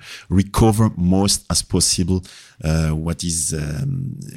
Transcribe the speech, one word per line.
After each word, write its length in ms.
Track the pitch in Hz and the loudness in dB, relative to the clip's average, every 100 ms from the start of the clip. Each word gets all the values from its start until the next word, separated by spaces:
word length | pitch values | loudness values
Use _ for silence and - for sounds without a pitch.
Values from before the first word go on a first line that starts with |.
| - - - | -10 -16 -2
Recover 640 | 92 98 - 113 107 110 - | 0 2 4 4 4 2 2
most 500 | 90 95 101 - - | 2 4 2 0 -2
as 140 | 85 | -4
possible, 600 | - - 87 - 90 92 90 - - - | 0 0 0 0 0 0 -4 -18 -20 -8
uh, 260 | 80 80 80 | -2 0 0
what 340 | 78 80 82 | -2 -4 -4
is, 320 | 90 82 - 80 | -4 -4 -4 -4
um, 640 | 73 76 - 90 85 - - | -6 -4 -4 -4 -6 -10 -14